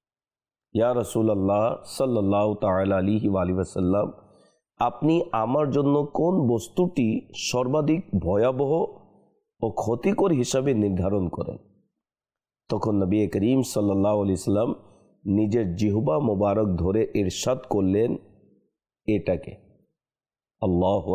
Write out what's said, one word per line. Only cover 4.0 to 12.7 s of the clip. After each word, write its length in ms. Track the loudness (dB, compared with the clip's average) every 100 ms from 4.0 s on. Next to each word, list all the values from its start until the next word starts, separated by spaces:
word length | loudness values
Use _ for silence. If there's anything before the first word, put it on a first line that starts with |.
| -2 -6 -20 _ _ _ _ -4
আপনি 340 | -4 0 0 0 0 -2
আমার 300 | 0 0 0
জন্য 240 | 0 2 0 0
কোন 220 | -2 0 2 2
বস্তুটি 640 | 0 -2 -2 -2 2 0 0 -6 -10
সর্বাধিক 600 | -4 -2 0 0 0 0 0 -4
ভয়াবহ 560 | 0 2 2 0 0 0 -2 -8 -20 _ _ _ _ -6
ও 60 | -6
ক্ষতিকর 560 | -4 -2 0 0 0 2
হিসাবে 380 | 2 0 0 0
নির্ধারণ 500 | 2 2 0 0 0 -2
করেন? 300 | -4 -8 -10 -16 _ _ _ _ _ _ _ _ _ -6